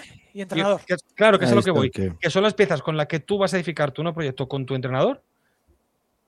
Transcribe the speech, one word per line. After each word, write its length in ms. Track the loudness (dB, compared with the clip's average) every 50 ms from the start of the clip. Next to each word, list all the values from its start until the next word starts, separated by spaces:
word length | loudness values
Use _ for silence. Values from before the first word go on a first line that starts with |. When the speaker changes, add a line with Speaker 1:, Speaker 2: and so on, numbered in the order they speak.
Speaker 1:
piezas 140 | 0 -8 -20
Speaker 2:
¿eh? 120 | -20 _ _ _
Y 80 | -14
entrenador. 400 | -8 -4 -2 0 2 2 0 0
Speaker 1:
y 40 | -2
que, 100 | -4 -4 -4 -4 _ _
claro, 220 | 2 4 4 6
que 80 | 4 4
es 60 | 4
a 20 | 4
Speaker 3:
Ahí 20 |
Speaker 1:
lo 60 | 4 4
que 60 | 4
Speaker 3:
está 80 | 2 2
Speaker 1:
voy, 80 | 0
Speaker 3:
el 40 | 0 -2 -4 -4 -4 -4
que 40 |
Speaker 1:
que 120 | -4 -4 0
son 140 | 0 2 2
las 100 | 2 4
piezas 280 | 2 2 2 2 -2
con 140 | -2 -4 -2
las 120 | -2 -2
que 120 | -2 -4 -6
tú 180 | -4 -4 -2
vas 160 | 0 0 0 0
a 40 |
edificar 340 | -2 -4 -4 -2 -2 -4 -4
tu 100 | -2 -4
nuevo 140 | -6 -6 -4
proyecto 320 | -4 -6 -6 -4 -6 -6
con 180 | -6 -6 -6 -6
tu 80 | -6 -6
entrenador, 460 | -6 -4 -2 0 0 0 0 0 -4 _ _ _ _ _ _ _ _ _ _ _ _ _ _ _ _ _ _ _ _ _